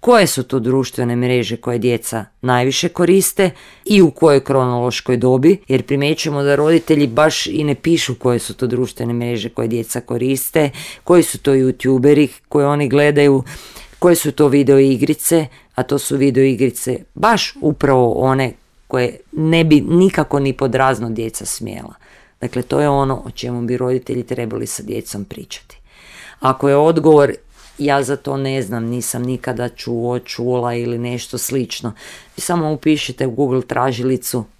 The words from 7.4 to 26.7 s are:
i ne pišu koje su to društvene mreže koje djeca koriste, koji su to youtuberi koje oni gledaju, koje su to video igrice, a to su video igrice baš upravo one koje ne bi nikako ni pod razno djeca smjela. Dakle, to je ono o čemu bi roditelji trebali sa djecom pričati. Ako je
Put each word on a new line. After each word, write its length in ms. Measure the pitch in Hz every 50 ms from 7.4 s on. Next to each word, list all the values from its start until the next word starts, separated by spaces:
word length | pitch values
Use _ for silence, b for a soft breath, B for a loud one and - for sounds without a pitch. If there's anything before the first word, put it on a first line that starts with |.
| -
i 180 | - - 156 151
ne 100 | 147 139
pišu 400 | 135 _ 160 170 156 - - 123
koje 240 | - - 127 120 117
su 160 | - - 110
to 120 | - 131
društvene 460 | 123 123 123 127 123 - - 120 117 120
mreže 360 | 120 120 120 120 113 98 117
koje 200 | - - 117 113
djeca 320 | 113 120 113 - - 123
koriste, 720 | 117 - 127 120 113 127 135 131 - - - 165 151 139 135 B B B B B B
koji 180 | - 175 180 156
su 160 | - - -
to 160 | - - 139
youtuberi 720 | 131 131 131 127 - - 127 135 131 123 143 147 151 151 127 - - _ _
koje 180 | - 147 143
oni 220 | 143 147 147 147 131
gledaju, 540 | 117 143 147 147 147 147 143 143 139 135 127 B B B B B B B B B B _
koje 160 | - 180 175
su 180 | 165 - 156 131
to 160 | - 156 143
video 300 | 131 143 143 127 139 139
igrice, 680 | 139 135 135 117 127 - 156 - - - 170 165 156 131 b b b b b
a 80 | - 127
to 160 | - 139 139
su 180 | - - 139
video 280 | 139 135 139 127 127 135
igrice 540 | 135 131 101 131 127 117 - - - 127 - - _ _
baš 400 | - - 214 233 196 - - - 285
upravo 520 | 277 151 151 - - 139 135 127 123 117 110
one 400 | - 104 131 131 135 135 123 - _ _ _ _ _ _ _
koje 280 | - 131 123 120 117 - - _ -
ne 320 | 151 156 160 165 165 165
bi 160 | 160 160 147
nikako 580 | - - 165 175 185 196 - - 151 - - 143
ni 140 | 139 139 127
pod 220 | - 139 135 113
razno 360 | 127 135 131 135 107 117 117
djeca 360 | 113 107 113 113 - - 104
smjela. 480 | - - - - 107 95 - - - - b b b b b b b b b
Dakle, 220 | - 120 - 123 123
to 180 | - - 143
je 80 | 147 147
ono 340 | 139 139 139 135 135 - -
o 60 | -
čemu 320 | 113 - - 123 123 120 120
bi 140 | 117 123
roditelji 460 | 123 127 123 127 127 127 - - 123 120
trebali 440 | 123 127 123 120 110 113 113 113
sa 160 | 107 - - -
djecom 420 | 104 107 107 - - - 101 202
pričati. 560 | 190 - - - _ - - _ _ - - B B B B B B B B B B B B
Ako 280 | - 131 131 - -
je 80 | 139